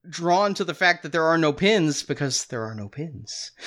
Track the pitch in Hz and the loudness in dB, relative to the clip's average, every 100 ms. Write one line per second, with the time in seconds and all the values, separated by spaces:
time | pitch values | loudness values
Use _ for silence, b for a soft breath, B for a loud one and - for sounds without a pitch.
0 | 175 160 170 180 202 196 175 147 185 175 | -16 -4 2 4 2 0 -4 2 2 2
1 | 156 170 160 165 156 131 196 220 156 139 | 0 2 4 4 2 2 4 4 2 0
2 | - 143 139 127 - 120 110 110 101 135 | -4 -4 -2 -4 -4 -8 -8 -8 -10 -10
3 | 160 135 110 - - - | -10 -12 -14 -14 -14 -14